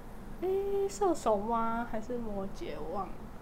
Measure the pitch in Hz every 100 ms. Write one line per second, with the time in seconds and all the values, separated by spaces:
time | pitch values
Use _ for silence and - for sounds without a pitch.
0 | - - - - 359 381 403 403 392 -
1 | 392 302 240 208 214 233 226 226 233 226
2 | 220 247 226 202 196 - 170 151 151 190
3 | - - - -